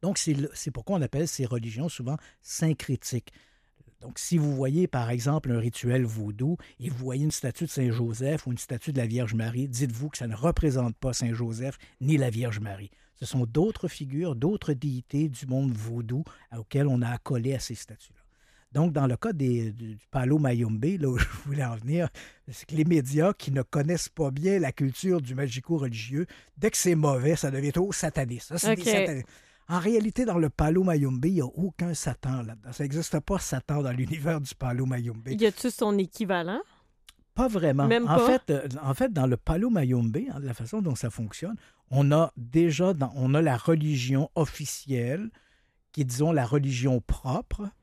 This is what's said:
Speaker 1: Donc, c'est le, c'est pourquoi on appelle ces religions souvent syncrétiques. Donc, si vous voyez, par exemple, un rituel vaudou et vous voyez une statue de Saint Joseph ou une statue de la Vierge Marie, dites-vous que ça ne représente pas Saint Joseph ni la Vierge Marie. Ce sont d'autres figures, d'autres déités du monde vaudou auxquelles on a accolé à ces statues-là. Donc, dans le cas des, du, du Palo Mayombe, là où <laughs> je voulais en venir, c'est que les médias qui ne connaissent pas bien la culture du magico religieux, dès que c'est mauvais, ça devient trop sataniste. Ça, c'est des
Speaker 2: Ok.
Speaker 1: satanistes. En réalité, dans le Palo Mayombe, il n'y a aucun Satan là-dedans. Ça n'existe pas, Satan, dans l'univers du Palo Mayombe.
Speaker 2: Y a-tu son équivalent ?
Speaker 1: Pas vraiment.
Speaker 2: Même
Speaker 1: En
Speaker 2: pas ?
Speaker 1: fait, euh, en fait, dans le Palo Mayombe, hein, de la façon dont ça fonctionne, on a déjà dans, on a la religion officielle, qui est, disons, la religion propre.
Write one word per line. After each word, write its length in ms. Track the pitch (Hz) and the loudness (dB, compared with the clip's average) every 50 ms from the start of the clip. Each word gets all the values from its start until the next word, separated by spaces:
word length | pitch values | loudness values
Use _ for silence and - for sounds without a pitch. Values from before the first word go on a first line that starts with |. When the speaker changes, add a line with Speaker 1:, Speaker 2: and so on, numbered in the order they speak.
| - | 0
Speaker 1:
Donc, 160 | 170 196 - | -2 -2 0
c'est 160 | - - 151 | 0 0 0
le, 160 | 139 139 151 - | 0 0 -4 -4
c'est 180 | - - - 135 | -6 -8 -8 -8
pourquoi 240 | - 110 - 196 180 | -8 -4 -2 0 0
on 40 | 147 | 0
appelle 260 | 120 - 135 165 165 | 0 0 -2 -2 -2
ces 180 | - - 135 | -2 -4 -2
religions 420 | 117 123 120 113 117 107 113 147 175 | -2 -2 -2 -4 -4 -6 -4 -4 -4
souvent 280 | - - 127 120 143 156 - - - _ _ | -4 -6 -6 -4 -4 -6 -6 -12 -20 _ _
syncrétiques. 880 | - - - - 160 156 - - - 139 117 - - - 120 - - - - _ _ _ _ _ _ _ _ - - _ _ | -10 -4 0 2 2 2 0 -2 -4 -4 -4 -4 -4 -6 -6 -6 -8 -20 -20 _ _ _ _ _ _ _ _ -20 -20 _ _
Donc, 180 | - - 120 - | -18 -16 -12 -10
si 200 | - - 175 170 | -4 0 2 2
vous 160 | 151 147 143 | 2 2 0
voyez, 340 | 131 135 131 139 165 185 175 | 0 0 0 2 2 2 2
par 200 | - 131 120 113 | 2 0 0 0
exemple, 420 | 123 123 113 135 143 156 - 131 120 | -2 0 0 2 0 0 0 0 0
un 60 | 117 | 0
rituel 460 | 113 120 117 - - 120 123 131 127 | 0 -2 -4 -2 0 2 2 2 2
vaudou 520 | 117 110 110 107 104 104 107 127 147 175 175 - - - _ | 0 -2 -4 -6 -6 -4 -2 -2 -2 -2 -2 -6 -14 -16 _
et 80 | 123 - | -6 -6
vous 80 | 135 120 | -6 -4
voyez 260 | 127 131 123 135 147 | -4 -4 -2 0 0
une 60 | 156 | 0
statue 340 | 143 - - 131 120 - 170 | 0 -2 -4 -6 -4 -4 -6
de 60 | 156 | -6
Saint 200 | - - 131 123 113 | -2 0 0 2 2
Joseph 540 | 117 120 117 113 110 127 139 156 151 - | 0 0 -2 -2 -2 -2 -2 -2 -2 -2
ou 60 | - 123 | -4 -6
une 60 | 120 | -6
statue 340 | - - 131 117 - - 147 | -6 -6 -8 -8 -6 -2 -2
de 60 | 135 | 0
la 80 | 120 | 0
Vierge 280 | 113 113 120 123 110 110 | 0 0 0 -2 0 0
Marie, 340 | 113 110 113 117 123 131 139 | 0 -2 0 -2 -2 -4 -2
dites-vous 400 | 123 117 139 131 117 113 139 151 | -2 -2 -2 -2 -2 -4 -6 -6
que 100 | - - | -6 -6
ça 80 | 127 | -6
ne 80 | 117 110 | -6 -6
représente 640 | 104 123 170 170 - - 156 131 131 123 120 113 | 0 0 0 2 4 2 2 2 2 0 0 -2
pas 160 | _ - 131 123 | _ -4 -4 -2
Saint 200 | - 127 117 117 | -2 -2 -2 -2
Joseph 460 | 113 120 117 113 110 123 135 135 - - - _ _ | -2 -4 -4 -4 -6 -6 -8 -8 -10 -16 -20 _ _
ni 160 | 131 135 156 | 0 2 4
la 120 | 151 131 127 | 4 4 2
Vierge 300 | 110 113 120 120 110 104 | 0 -2 -2 -2 -2 -4
Marie. 300 | 104 104 98 98 101 98 _ _ _ _ _ | -6 -8 -8 -10 -12 -16 _ _ _ _ _
Ce 100 | _ - | _ -12
sont 220 | - - 131 123 | -4 0 0 0
d'autres 420 | 117 113 147 165 220 214 - - 175 | 2 2 2 2 2 2 -2 -6 -6
figures, 460 | - - 147 135 131 147 170 180 143 | -6 -6 -10 -6 -4 -4 -2 -2 -2
d'autres 380 | 117 120 160 214 202 - - 147 | 0 0 0 0 0 0 -2 -2
déités 560 | 127 123 147 131 127 123 _ - 139 156 156 | -2 -2 -4 -4 -4 -6 _ -2 0 0 0
du 180 | 131 117 - | -2 -6 -6
monde 260 | 131 127 131 139 135 120 | -2 0 2 2 2 0
vaudou 520 | 107 107 113 117 120 117 110 123 135 160 - - - - _ - | 0 -4 -4 -4 -6 -4 -4 -4 -4 -4 -6 -10 -20 -20 _ -12
auxquelles 320 | 113 110 _ - 139 139 147 | -12 -12 _ 0 2 2 4
on 120 | 131 123 120 | 4 2 2
a 60 | 117 | 0
accolé 440 | 120 120 _ - 143 123 113 131 135 | -2 -6 _ -2 -2 0 0 0 -2
à 60 | 123 | -2
ces 140 | - - 123 | -4 -8 -10
statues-là. 420 | - - _ 107 - - - _ _ _ _ _ _ _ _ _ _ _ _ - | -12 -12 _ -18 -20 -20 -20 _ _ _ _ _ _ _ _ _ _ _ _ 0
Donc, 200 | 135 151 175 151 | 2 2 2 2
dans 140 | 151 139 131 | 4 2 2
le 80 | 123 | 2
cas 160 | 113 - 226 214 | 2 -2 -2 -2
des, 400 | 156 139 127 123 120 117 110 104 | 0 2 2 2 2 0 -2 -4
du, 240 | 117 117 110 107 | -8 -10 -12 -12
du 100 | 104 _ _ | -14 _ _
Palo 280 | - 135 127 127 143 156 | -4 0 2 4 4 4
Mayombe, 460 | 147 131 123 117 120 113 110 107 113 151 196 190 | 4 2 2 2 2 0 0 0 0 0 0 0
là 80 | 151 135 | 0 0
où 100 | 127 120 | 2 2
<laughs> 0 | |
je 80 | - - - - - | 0 0 0 -10 -8
voulais 200 | 143 139 147 135 | -6 -4 -2 -2
en 100 | 123 117 | -4 -4
venir, 320 | 113 110 120 151 175 175 - _ - - - - _ _ - | -6 -4 -2 0 0 0 -2 _ -8 -20 -20 -20 _ _ -18
c'est 180 | 123 - - - | -16 -16 -14 -6
que 60 | 156 | 0
les 80 | 156 156 | 2 4
médias 480 | 165 175 160 135 127 139 151 156 190 202 | 4 4 4 2 2 2 4 4 4 2
qui 180 | _ - - | _ -2 -2
ne 120 | 135 135 127 | -2 -2 -2
connaissent 460 | - - 151 143 151 175 160 - - | -2 0 0 0 2 0 -2 -2 -6
pas 220 | _ - 160 139 | _ -2 -2 -2
bien 280 | 131 139 151 190 196 196 | -2 0 0 2 2 2
la 100 | 170 135 131 | 2 0 0
culture 480 | - 147 135 127 - - 190 180 175 | 0 0 -2 0 -2 0 2 2 2
du 140 | 143 120 131 | 0 -2 -4
magico 420 | 127 143 135 113 131 123 - 170 | -4 -4 -4 -4 -6 -4 -2 -2
religieux, 500 | 160 139 127 117 110 107 113 131 147 180 - - - - _ _ | 0 0 -2 -4 -6 -8 -4 -4 -4 -4 -4 -8 -20 -20 _ _
dès 140 | - 139 214 | -2 -2 0
que 60 | - | 0
c'est 180 | - - 185 170 | 2 2 4 4
mauvais, 400 | 160 151 147 139 127 123 147 170 | 6 6 4 4 4 4 2 2
ça 140 | 156 - 147 | 2 0 -2
devient 220 | 135 135 139 147 139 | -2 0 -2 0 2
trop 200 | 170 180 202 185 | 2 0 0 0
sataniste. 560 | - - 160 - - 135 120 120 120 - - | -2 -2 -2 0 -2 -2 -2 -4 -8 -10 -8
Ça, 100 | 151 170 | -4 -2
c'est 180 | - 214 220 | 2 2 2
des 60 | 202 175 | 2 2
Speaker 2:
Ok. 60 | 226 | 2
Speaker 1:
satanistes. 380 | 214 202 196 175 156 131 120 - - - _ _ _ _ _ _ | 2 4 2 2 0 -4 -6 -8 -14 -20 _ _ _ _ _ _
En 100 | 170 180 | -2 0
réalité, 460 | 165 202 233 226 214 220 - - 254 | 2 4 2 4 2 2 0 0 0
dans 140 | 226 185 170 | 2 2 2
le 120 | 160 147 | 2 2
Palo 320 | - - 156 151 160 185 190 | 2 2 2 4 4 4 4
Mayombe, 420 | 180 170 151 143 139 131 127 123 | 4 4 4 2 2 0 2 2
il 80 | 170 196 | 2 2
n'y 60 | 175 | 2
a 40 | 135 | 0
aucun 480 | 123 - - 175 196 160 - 170 175 170 | 0 -2 -4 -4 -4 -2 -4 -4 -4 -4
Satan 480 | - - - 131 - - 127 131 131 120 | -4 -4 -4 -6 -4 -4 -4 -4 -2 -4
là-dedans. 300 | 110 113 113 104 117 123 | -8 -10 -12 -14 -16 -8
Ça 100 | - 151 | -6 -4
n'existe 380 | 143 135 160 165 - - 156 | -4 -2 -4 -4 -2 -2 -4
pas, 180 | 147 - 196 185 | -2 0 -2 -2
Satan, 440 | - - - 131 - - 151 147 143 | -2 -2 -4 -6 -4 -2 -2 -2 0
dans 100 | 131 123 | -2 -2
l'univers 480 | 123 131 - 160 160 143 165 165 156 | -2 -2 -2 -4 -4 -2 -2 -2 -2
du 120 | 143 131 - | -2 -6 -8
Palo 300 | - 139 127 123 123 131 | -6 -4 -2 -2 0 0
Mayombe. 440 | 127 127 123 120 120 113 113 113 131 | -2 -2 -2 -4 -4 -6 -8 -8 -6
Speaker 2:
Y 180 | 135 214 220 | -2 2 2
a-tu 240 | 214 202 - - 254 | 2 2 2 -4 -4
son 260 | 226 - 254 214 202 202 | -2 0 0 2 2 2
équivalent ? 600 | 196 170 - - 220 180 190 175 170 170 190 269 403 _ _ _ _ _ _ _ _ - - _ _ _ _ | 0 -2 -2 -4 -2 0 0 0 0 -2 -4 -4 -6 _ _ _ _ _ _ _ _ -20 -20 _ _ _ _
Speaker 1:
Pas 120 | - 240 | 0 0
vraiment. 400 | 262 220 196 165 160 135 139 139 | 2 2 2 2 2 4 4 4
Speaker 2:
Même 180 | 143 226 233 240 233 | 4 4 4 4 4
Speaker 1:
En 80 | 151 | 4
Speaker 2:
pas ? 100 | 170 - | 6 6
Speaker 1:
fait, 240 | - 254 262 - - | 6 4 4 2 0
euh, 180 | 156 139 - 143 123 139 156 | -2 0 0 -4 -8 -6 -2
en 120 | 135 135 | -2 0
fait, 180 | - 254 269 220 | 2 0 0 2
dans 140 | 156 131 | 2 4
le 100 | 131 123 | 4 2
Palo 340 | 117 - - 165 165 208 254 | 2 2 0 0 2 2 2
Mayombe, 460 | 233 185 143 127 127 123 117 113 110 160 226 277 196 | 2 2 4 4 2 2 2 2 0 -2 -4 -4 -6
hein, 80 | 139 | -8
de 60 | 139 | -6
la 80 | 135 120 | -8 -8
façon 280 | - 117 120 - 220 208 | -8 -8 -6 -4 -2 -2
dont 140 | 170 135 | -2 -2
ça 140 | - - 120 | -2 -4 -6
fonctionne, 460 | - - 117 104 - - - 175 226 - - - _ _ _ _ | -4 -4 -8 -8 -8 -8 -8 -8 -8 -8 -12 -18 _ _ _ _
on 200 | 127 135 143 139 | 2 4 6 6
a 220 | 147 156 165 156 - | 6 6 4 2 0
déjà 560 | - 120 117 123 156 170 170 151 139 180 185 196 | -8 -14 0 4 4 4 4 4 4 2 2 4
dans, 180 | 151 135 127 143 | 2 0 -2 0
on 200 | 139 127 131 135 | 0 2 2 4
a 80 | 147 165 | 4 4
la 140 | 156 127 | 4 2
religion 720 | 120 - - 165 160 151 151 151 135 123 127 135 135 147 - _ | 2 4 2 2 4 4 0 0 0 0 2 2 2 2 0 _
officielle, 960 | - 160 - - - 151 131 - - - 139 135 123 117 120 135 175 208 226 - - _ _ _ _ _ _ _ _ _ _ _ | 0 0 0 -2 -8 -8 -8 -8 -10 -6 -4 -2 -2 0 -2 -2 -4 -6 -8 -10 -14 _ _ _ _ _ _ _ _ _ _ _
qui 80 | - 147 | -4 -2
est, 20 | |
disons, 280 | 127 120 123 147 160 170 | -2 0 0 2 2 4
la 140 | 151 127 | 2 2
religion 540 | 110 123 147 143 135 135 120 123 139 131 123 | 2 2 2 2 2 0 0 2 2 2 2
propre. 640 | 107 - - - - 131 127 170 - _ - - 208 202 - _ | 2 0 -4 -2 -2 -4 -4 -4 -2 _ -6 -6 -6 -8 -10 _